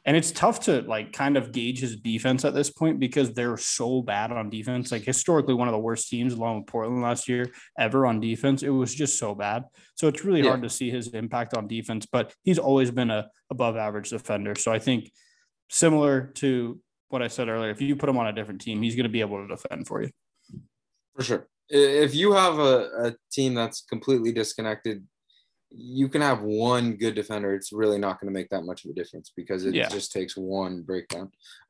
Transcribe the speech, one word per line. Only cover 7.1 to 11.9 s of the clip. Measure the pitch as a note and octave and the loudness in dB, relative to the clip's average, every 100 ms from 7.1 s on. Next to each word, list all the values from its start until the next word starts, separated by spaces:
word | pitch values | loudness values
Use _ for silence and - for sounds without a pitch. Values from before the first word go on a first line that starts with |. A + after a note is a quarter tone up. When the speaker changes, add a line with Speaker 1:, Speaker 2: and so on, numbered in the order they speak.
| A#2+ - | -2 -2
Speaker 1:
year, | B2 B2 - - - | -2 -4 -8 -16 -2
ever | A2+ C3+ C3 | 2 4 4
on | A2 | 2
defense. | A2+ A2+ C#3 C3+ | 0 0 2 2
It | C3+ | 2
was | C3 B2 | 0 0
just | C3 C#3 - | -2 -2 -2
so | G#2+ | -2
bad. | G2+ G2+ A#2 B2+ _ _ - | -4 -4 -4 -8 _ _ 0
So | D#3 | 0
it's | D3 | 2
really | G3 E3+ | 2 4
Speaker 2:
Yeah. | B2+ | 4
Speaker 1:
hard | B2+ | 4
to | A#2 | -2
see | - B2 | -4 -2
his | B2 A2+ | -4 -6
impact | A2+ A2+ B2 A#2+ | -8 -4 -4 -2
on | A#2+ G#2 | -4 -4
defense, | A2+ A2+ | -6 -4